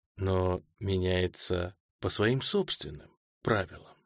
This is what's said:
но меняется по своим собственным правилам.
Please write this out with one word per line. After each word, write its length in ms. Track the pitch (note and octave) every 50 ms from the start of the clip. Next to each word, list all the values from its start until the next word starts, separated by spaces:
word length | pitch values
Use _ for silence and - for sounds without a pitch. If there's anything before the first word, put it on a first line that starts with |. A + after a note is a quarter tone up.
| _ _ _
но 460 | - G2 F#2+ F#2+ F#2 F#2 F#2 F2+ - - _ _ -
меняется 920 | - G2 F#2+ F#2 F2+ F#2 F#2 F2+ F#2 F2+ - - - - F#2 F2+ F2 F2+ - _ _ _ _ -
по 80 | - G2
своим 320 | - - G#2 A2 B2+ C3
собственным 720 | B2+ - - G3+ F#3+ - - - - - - - - - _ _ _ _ _ _ -
правилам. 540 | - A2+ G#2 F#2 - - - - - - _ _